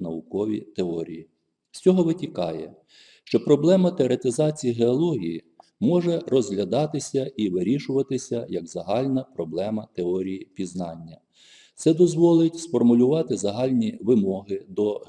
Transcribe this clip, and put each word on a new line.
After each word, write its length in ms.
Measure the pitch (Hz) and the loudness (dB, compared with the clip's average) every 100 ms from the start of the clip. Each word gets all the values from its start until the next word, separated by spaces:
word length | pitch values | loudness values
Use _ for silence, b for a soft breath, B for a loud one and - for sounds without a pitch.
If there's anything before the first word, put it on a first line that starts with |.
наукові 600 | 87 82 - 95 110 107 | -8 -10 -6 -6 -4 -4
теорії. 640 | - - 90 85 82 82 82 _ _ _ _ | -8 -6 -4 -4 -8 -12 -18 _ _ _ _
З 100 | - | -2
цього 240 | 185 185 | 2 4
витікає, 680 | 165 165 - - 85 80 78 - _ b b b | 2 -2 -6 -6 -4 -6 -10 -16 _ b b b
що 200 | - 117 | -2 0
проблема 460 | - 147 156 190 180 | 4 4 4 4 4
теоретизації 840 | 175 127 123 131 117 151 151 123 | 2 0 0 -2 0 0 0 -2
геології 720 | 117 117 127 170 131 82 82 - _ B - | 2 2 2 0 -2 -4 -8 -12 _ B -2
може 420 | 117 175 170 170 - | 2 2 2 -2 0
розглядатися 1080 | 131 104 98 92 117 151 107 - 135 131 - | 0 0 -2 -2 -2 -2 -4 -4 -4 -4 -2
і 120 | 104 | -2
вирішуватися 960 | 90 90 143 - 135 135 127 - 120 113 | 0 0 -2 0 -2 -2 -4 -4 -6 -6
як 180 | 90 82 | -8 -8
загальна 600 | 87 87 110 135 131 131 | -10 -4 -2 0 -2 -4
проблема 540 | - 82 80 101 110 107 | -8 -6 -4 -4 -6 -8
теорії 540 | - 87 92 95 95 - | -6 -4 -2 -4 -8 -10
пізнання. 640 | - 92 87 85 82 82 78 _ b b b b | -10 -8 -8 -10 -10 -18 -20 _ b b b b
Це 200 | b 160 | b 2
дозволить 640 | 160 175 156 170 165 165 - | 4 4 6 6 6 4 0
сформулювати 800 | - 120 120 120 127 160 160 110 | -2 2 6 6 4 2 0 -2
загальні 600 | 101 101 131 127 110 - | -2 -2 0 0 -2 -2
вимоги 640 | 98 120 98 92 92 98 - | 2 4 2 -2 -6 -10 -8
до 340 | 92 104 104 | -2 -2 -2